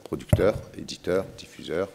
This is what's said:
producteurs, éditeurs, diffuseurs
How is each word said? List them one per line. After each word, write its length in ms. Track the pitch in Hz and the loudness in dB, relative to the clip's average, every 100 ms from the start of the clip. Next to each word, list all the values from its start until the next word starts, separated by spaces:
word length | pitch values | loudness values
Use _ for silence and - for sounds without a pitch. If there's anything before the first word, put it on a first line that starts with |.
producteurs, 540 | - 73 - - 95 - - - | -8 -6 2 4 6 2 -4 -12
éditeurs, 480 | - - - 92 - - | -12 -6 0 0 -2 -10
diffuseurs 500 | - - 65 80 98 | -16 -14 -4 -2 -2